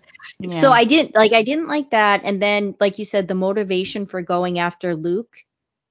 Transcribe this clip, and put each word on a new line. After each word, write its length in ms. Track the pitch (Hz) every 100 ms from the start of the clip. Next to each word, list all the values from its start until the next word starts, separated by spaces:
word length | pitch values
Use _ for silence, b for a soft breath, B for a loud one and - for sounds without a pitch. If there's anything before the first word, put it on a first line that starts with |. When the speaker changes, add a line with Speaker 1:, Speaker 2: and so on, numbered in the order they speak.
| B B B -
Speaker 1:
Yeah. 200 | 180 170
Speaker 2:
So 120 | 269
I 140 | 240 233
didn't, 300 | 311 277 214
like, 180 | 220
I 100 | 226
didn't 240 | 220 302 311
like 240 | 294 285
that. 300 | 220 208 202
And 180 | 202 196
then, 340 | 208 208 202 -
like 180 | 202 196
you 80 | 208
said, 220 | 202 180
the 80 | 185
motivation 720 | 190 208 190 185 190 208 196
for 140 | 185
going 380 | 170 180 180 175
after 360 | 175 - 180 160
Luke 420 | 170 190 233 _ _ _ _ _ _